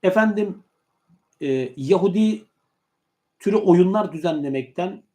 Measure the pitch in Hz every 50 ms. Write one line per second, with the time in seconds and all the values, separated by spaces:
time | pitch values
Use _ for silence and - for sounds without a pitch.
0 | - 185 185 214 220 220 208 208 208 196 - - _ _ _ _ _ _ _ _
1 | _ _ _ _ _ _ _ _ 156 143 135 131 131 131 - - 135 135 190 185
2 | 175 202 175 214 220 220 214 - - _ _ _ _ _ _ _ _ _ _ _
3 | _ _ _ _ _ _ _ _ - 202 208 220 214 190 170 175 180 185 190 214
4 | 214 185 151 160 156 175 160 151 143 139 135 135 127 131 _ - 175 185 202 226
5 | _ _ _